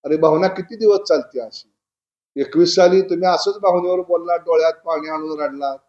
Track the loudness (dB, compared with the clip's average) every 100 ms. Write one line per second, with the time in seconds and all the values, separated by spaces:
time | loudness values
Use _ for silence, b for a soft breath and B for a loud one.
0 | -2 2 2 2 0 -2 -12 0 2 2
1 | 2 -2 -2 -12 -12 -18 _ _ _ _
2 | _ _ _ -8 -4 2 2 4 6 4
3 | 2 -2 0 0 -2 0 0 0 0 -2
4 | 0 -4 0 -4 0 2 2 -2 -6 -6
5 | -6 -8 -8 -6 -6 -6 -8 -8